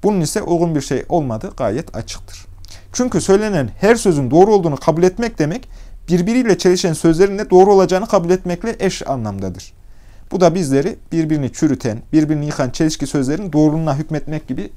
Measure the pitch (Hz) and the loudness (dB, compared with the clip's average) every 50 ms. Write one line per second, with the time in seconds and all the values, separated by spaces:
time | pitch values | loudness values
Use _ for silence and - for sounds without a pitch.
0 | - 196 214 190 165 143 - 220 190 - 170 170 175 170 160 147 131 - 147 123 | 0 0 0 0 -2 -2 -2 -4 -2 -2 0 0 0 0 0 -4 -2 -2 -4 -4
1 | - - - 175 151 131 113 110 - 101 - - 135 107 98 131 165 - - 107 | -4 -2 -2 -2 -2 -2 -6 -6 -8 -10 -8 -4 -4 -2 -2 -4 -8 -8 -12 -12
2 | 117 - - - - - - - - - - - - - - - - - - - | -12 -12 -14 -16 -16 -18 -18 -18 -18 -20 -20 -20 -18 -18 -18 -20 -20 -14 -6 -4
3 | 247 254 - 165 - - 190 196 214 214 202 165 131 104 - - - 202 233 226 | -4 -2 -2 -2 2 4 2 2 2 0 -2 -2 -2 -2 -4 0 2 2 2 4
4 | - 202 170 143 139 120 123 165 190 214 214 202 175 170 143 131 - - 160 160 | 2 0 0 2 0 2 6 6 6 6 6 2 2 0 -4 -2 -2 -2 0 2
5 | 175 185 185 - 233 226 - - 156 147 170 254 - - - - - - - - | 2 2 2 0 -6 -6 -2 -2 -2 -2 -2 -6 -10 -14 -20 -20 -18 -18 -18 -18
6 | - - 170 175 175 196 233 254 254 233 185 170 - 190 180 180 - 180 160 - | -4 -2 0 0 2 2 0 0 2 2 2 2 4 2 2 2 0 -2 -4 2
7 | - 165 160 156 190 196 196 196 - - 185 180 190 196 202 190 185 175 180 185 | 2 2 4 4 4 2 2 -4 -2 4 6 6 8 8 8 6 4 4 2 -2
8 | 208 220 - 196 170 170 180 185 - 180 175 175 - 226 226 - - 190 180 - | 0 0 0 0 2 2 0 0 0 -4 -6 -4 -6 -8 -6 -2 -4 -4 -4 -4
9 | - - 139 131 113 107 98 98 196 95 90 - - - - - - - - - | -6 -6 -6 -4 -4 -6 -6 -6 -6 -8 -8 -10 -16 -20 -20 -20 -20 -20 -20 -20
10 | - - - - - - - 196 185 170 160 190 180 139 135 135 143 190 226 - | -20 -20 -20 -20 -16 -8 0 4 4 4 4 2 -2 0 0 0 0 0 -4 -8
11 | - - - 165 160 151 156 151 139 120 - - - 156 135 123 - 127 104 117 | -12 -4 -2 -2 0 0 0 -2 -2 -4 -2 0 0 0 0 0 -2 -4 -6 -6
12 | - - - 156 156 147 156 151 147 147 147 - 143 123 - - 165 156 156 - | -8 0 2 2 2 2 0 -2 -2 -6 -4 -4 -4 -4 -2 0 0 0 0 -2
13 | 143 135 - 151 135 123 147 175 214 185 147 151 151 156 147 165 160 156 147 139 | -6 -4 -2 -2 0 0 -2 -4 -6 -2 0 2 2 2 2 0 -2 -2 -2 -4
14 | 156 - 160 151 - - 151 151 - - 131 151 196 - - | -4 -6 -6 -6 -6 -6 -8 -8 -8 -8 -8 -8 -8 -10 -12